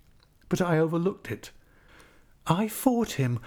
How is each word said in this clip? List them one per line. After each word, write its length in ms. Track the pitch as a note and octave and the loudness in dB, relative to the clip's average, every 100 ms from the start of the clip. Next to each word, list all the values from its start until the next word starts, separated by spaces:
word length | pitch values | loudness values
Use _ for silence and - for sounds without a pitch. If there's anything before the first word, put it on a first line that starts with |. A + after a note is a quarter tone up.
| - - _ _ - | -20 -20 _ _ -6
but 120 | F3+ | -2
I 180 | F3 D#3 | 2 2
overlooked 520 | D#3+ E3+ F3+ - - | 2 2 -2 -4 -8
it. 200 | A2 - - - - - - - - - _ - | -10 -10 -20 -20 -20 -20 -20 -20 -20 -20 _ -2
I 220 | E3+ A3 | 0 0
fought 440 | - C4+ A#3+ G#3+ | 0 0 2 0
him 260 | - B2 A#2+ | -2 -2 -2